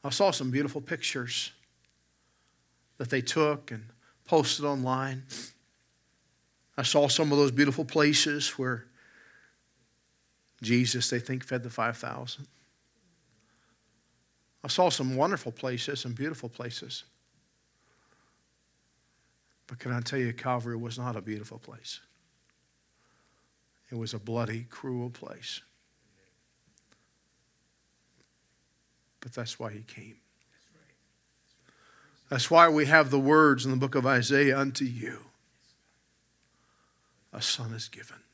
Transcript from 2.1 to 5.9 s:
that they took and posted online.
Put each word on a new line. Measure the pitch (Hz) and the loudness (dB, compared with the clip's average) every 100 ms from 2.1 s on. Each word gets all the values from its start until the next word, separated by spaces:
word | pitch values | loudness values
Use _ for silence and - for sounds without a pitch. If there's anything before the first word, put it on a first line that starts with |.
| _ _ _ _ _ _ _ _ _ | _ _ _ _ _ _ _ _ _
that | 123 | -4
they | 139 | -2
took | 123 160 151 147 - | -2 0 0 0 -8
and | 113 107 _ _ _ - | -14 -16 _ _ _ 0
posted | 165 127 - 147 | 2 2 -2 -2
online. | 139 127 131 135 131 131 - - _ _ _ _ | -2 -2 -2 -2 -8 -10 -10 -12 _ _ _ _